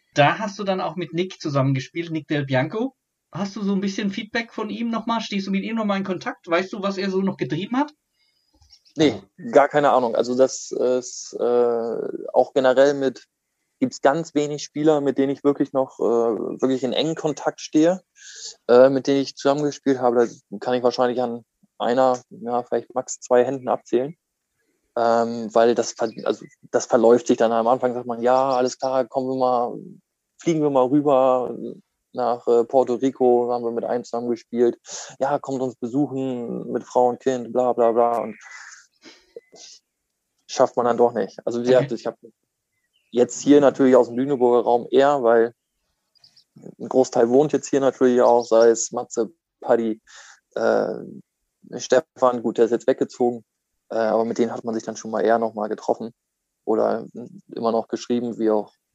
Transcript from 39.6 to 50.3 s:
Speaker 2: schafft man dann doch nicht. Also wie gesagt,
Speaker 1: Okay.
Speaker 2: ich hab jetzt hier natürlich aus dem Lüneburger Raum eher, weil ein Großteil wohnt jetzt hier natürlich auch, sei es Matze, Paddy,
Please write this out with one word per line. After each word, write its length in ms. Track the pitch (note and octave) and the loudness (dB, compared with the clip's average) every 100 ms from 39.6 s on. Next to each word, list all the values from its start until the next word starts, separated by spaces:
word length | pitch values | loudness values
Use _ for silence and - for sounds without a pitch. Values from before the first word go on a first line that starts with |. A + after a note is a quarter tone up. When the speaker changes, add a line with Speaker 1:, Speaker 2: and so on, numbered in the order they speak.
| - - _ _ _ _ _ _ - | -20 -20 _ _ _ _ _ _ -8
Speaker 2:
schafft 280 | - B2+ - | 0 0 2
man 100 | A#2+ | 0
dann 100 | A#2 | 2
doch 160 | A#2+ | 2
nicht. 260 | A#2 G2+ - | 0 -6 -6
Also 180 | - A#2+ | -6 -4
wie 40 | B2 | 2
gesagt, 200 | B2+ C3+ | 2 2
Speaker 1:
Okay. 80 | A2+ | -4
Speaker 2:
ich 100 | A#2 | -8
hab 100 | - A#2 _ _ _ _ _ _ _ _ | -12 -16 _ _ _ _ _ _ _ _
jetzt 260 | A#2 A#2+ - | 0 0 0
hier 200 | C#3 D3 | 4 6
natürlich 340 | C#3 - C3+ | 6 4 4
aus 140 | B2+ A#2+ | 6 4
dem 100 | A#2+ | 0
Lüneburger 460 | C3+ C3+ B2 A#2+ | -2 0 2 2
Raum 240 | A2 A#2+ - | 2 0 2
eher, 320 | C3 C#3 C#3+ | 2 2 2
weil 320 | A#2 A#2 A#2 - _ _ _ _ _ _ _ _ _ - - - | 4 4 2 -2 _ _ _ _ _ _ _ _ _ -20 -20 -16
ein 80 | B2 | -2
Großteil 400 | C3 B2+ B2+ A#2 | 0 2 2 4
wohnt 240 | B2+ D3+ | 4 2
jetzt 160 | C3+ - | 0 -2
hier 120 | C#3 | 0
natürlich 400 | C3+ - B2+ B2 | 0 2 2 4
auch, 220 | A#2+ A#2+ | 4 4
sei 260 | A#2 A2+ A#2 | 4 4 6
es 200 | A2+ - | 4 -2
Matze, 400 | A#2+ B2 - A2 _ _ _ | -8 -8 -6 -6 _ _ _
Paddy, 400 | - A#2 A2+ A2 _ - - | -2 0 0 -6 _ -20 -20